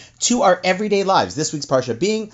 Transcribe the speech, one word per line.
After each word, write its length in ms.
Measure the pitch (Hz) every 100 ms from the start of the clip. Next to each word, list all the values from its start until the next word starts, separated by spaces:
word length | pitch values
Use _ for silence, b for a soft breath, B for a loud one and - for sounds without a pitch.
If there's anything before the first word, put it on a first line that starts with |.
| B _
to 240 | - 240
our 180 | 196 180
everyday 400 | 185 185 214 196
lives. 320 | 190 175 98 113
This 160 | 151
week's 140 | 151 -
Parsha 340 | 131 123 113
being 320 | 196 220 214